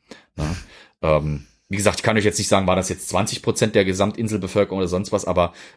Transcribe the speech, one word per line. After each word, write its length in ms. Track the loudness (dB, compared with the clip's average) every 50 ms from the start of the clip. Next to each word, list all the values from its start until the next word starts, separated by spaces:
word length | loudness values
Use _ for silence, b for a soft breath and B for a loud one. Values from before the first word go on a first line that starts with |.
| B B B B B B _
Na? 180 | -8 -6 -4 -4 B B B B B B B B _
Ähm, 460 | 0 2 2 2 2 0 -2 -4 -6 -12 _ _ _ _
wie 60 | -4
gesagt, 200 | 0 0 0 0 2
ich 20 | 0
kann 140 | 0 2
euch 80 | 2 2
jetzt 140 | 2 2 0
nicht 100 | 2 2
sagen, 180 | 2 2 4
war 100 | 4 2
das 140 | 2 0 -2
jetzt 180 | -4 -6 -6 -4
zwanzig 340 | -2 -2 -2 -2 -4 -4 -2
Prozent 320 | -2 0 0 0 2 2
der 120 | 2 2
Gesamtinselbevölkerung 920 | 2 2 0 0 0 0 -4 -4 -4 -2 -4 -4 -2 0 0 0 0 0 -2
oder 80 | -2
sonst 260 | -2 -2 -2 -2 -2 -2
was, 120 | -2 -2
aber 300 | 0 2 2 2 0 B B B B B